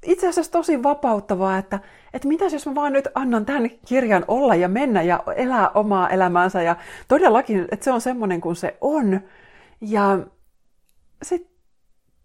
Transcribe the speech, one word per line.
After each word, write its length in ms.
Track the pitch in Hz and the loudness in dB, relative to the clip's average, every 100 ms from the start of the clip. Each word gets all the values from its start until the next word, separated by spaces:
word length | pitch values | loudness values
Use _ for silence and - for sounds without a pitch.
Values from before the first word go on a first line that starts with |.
itse 260 | - 359 370 | 0 0 0
asiassa 240 | 330 320 | 0 -2
tosi 300 | 349 330 294 | -2 0 0
vapauttavaa, 760 | 262 285 285 214 202 190 190 190 | 0 0 0 -2 -2 -2 0 -2
että, 200 | 196 196 - - - | -4 -10 -10 -20 -14
että 140 | 254 277 | -8 -2
mitäs 240 | 320 381 | 0 0
jos 140 | 311 294 | -4 -6
mä 80 | |
vaan 180 | 277 294 | -4 0
nyt 160 | 277 277 | 0 -2
annan 320 | - 262 233 208 | -4 -2 -2 -2
tän 240 | 285 226 - - | -2 -4 -6 -2
kirjan 380 | 254 247 196 - | 0 2 2 2
olla 260 | 226 277 | 0 2
ja 140 | 180 180 | 4 2
mennä 340 | 196 277 208 | 0 0 0
ja 220 | 170 175 - - | 2 0 -2 -4
elää 340 | 254 254 190 | -2 2 2
omaa 380 | - 214 196 180 | 2 0 0 2
elämäänsä 540 | 185 185 175 180 185 | 2 2 2 2 0
ja 140 | 170 170 - - - | -2 -2 -6 -20 0
todellakin, 600 | 277 349 226 240 208 175 | 4 6 4 2 -2 -2
että 140 | 202 | -4
se 80 | - | -2
on 80 | 247 | -2
semmonen 400 | 240 254 214 175 | -2 -4 -2 -2
kuin 160 | 170 170 | -4 -4
se 200 | 165 - | -6 -4
on. 400 | 277 311 226 190 190 - - - _ _ | -2 0 0 0 -4 -20 -20 -20 _ _
Ja 380 | 214 214 202 196 - _ _ _ _ _ _ _ _ _ | -4 0 2 0 -2 _ _ _ _ _ _ _ _ _
sit 280 | - 349 359 _ _ _ _ _ _ _ | -6 -6 -6 _ _ _ _ _ _ _